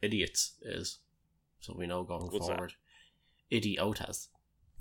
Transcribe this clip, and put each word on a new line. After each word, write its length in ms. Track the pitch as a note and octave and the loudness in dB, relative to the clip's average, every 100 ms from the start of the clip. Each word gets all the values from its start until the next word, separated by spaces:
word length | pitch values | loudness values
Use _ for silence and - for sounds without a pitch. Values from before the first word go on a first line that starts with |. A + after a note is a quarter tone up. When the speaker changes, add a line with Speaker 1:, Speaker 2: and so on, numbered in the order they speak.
Speaker 1:
idiots 520 | G#2 G#2+ F2 - - - | 2 4 2 2 0 -2
is. 380 | F2+ E2+ - - _ _ _ _ _ _ | -8 -4 -4 -8 _ _ _ _ _ _
So 120 | - F2 | -12 -4
we 80 | F2 | -2
know 160 | F2+ | -2
going 200 | F2+ E2+ | -2 -4
Speaker 2:
What's 240 | F2 G#2 F2 | -2 0 0
that? 80 | D#2+ | 0
Speaker 1:
forward. 180 | F2 - _ - - _ _ _ - | -2 -10 _ -20 -20 _ _ _ 0
Idiotas. 760 | A2+ G#2 F#2+ G2 G#2 - - - _ _ _ _ - | 0 2 2 2 0 -4 -6 -10 _ _ _ _ -16